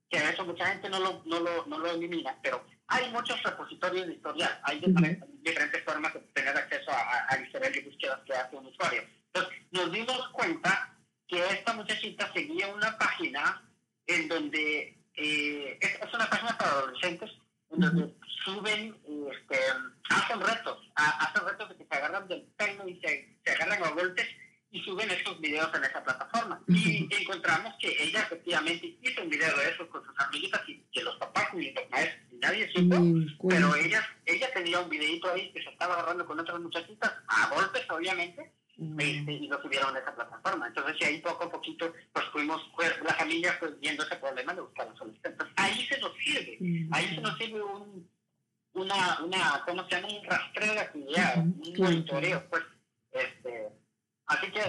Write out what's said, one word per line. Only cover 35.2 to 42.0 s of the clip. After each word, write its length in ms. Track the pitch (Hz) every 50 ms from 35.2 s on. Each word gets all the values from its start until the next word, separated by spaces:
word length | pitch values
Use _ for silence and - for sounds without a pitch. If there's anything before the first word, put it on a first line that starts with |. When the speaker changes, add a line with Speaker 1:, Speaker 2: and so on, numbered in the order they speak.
| 175 185 175
Speaker 1:
ahí 180 | 185 202 190 -
que 100 | 165 165
se 80 | -
estaba 240 | - - 170 180 180
agarrando 320 | 170 165 165 175 175 175
con 120 | 165 156 156
otras 220 | 170 170 175 175
muchachitas, 520 | 170 165 160 165 165 - 214 - - 208 - - - -
a 200 | 107 110 110 120 139
golpes 340 | 160 - - - - - -
obviamente, 600 | 175 165 170 185 185 175 170 175 - - 311 - _ _ _ _ _
Speaker 2:
Ujú. 200 | - 160 156 156 151
Speaker 1:
este, 340 | 147 147 151 151 147 147 147
y 160 | 147 147 135
lo 140 | 147 139 -
subieron 340 | 147 139 135 135 135 135
a 40 | 131
esa 140 | 127 - 123
plataforma. 520 | 123 117 - - - - 185 202 - 131
Entonces, 300 | - - 156 139 147 156 -
y 40 | 170
ahí 140 | 151 151 160 -
poco 220 | 175 165 - 170
a 60 | 165
poquito, 440 | 170 170 - 165 156 - 165 165 165 -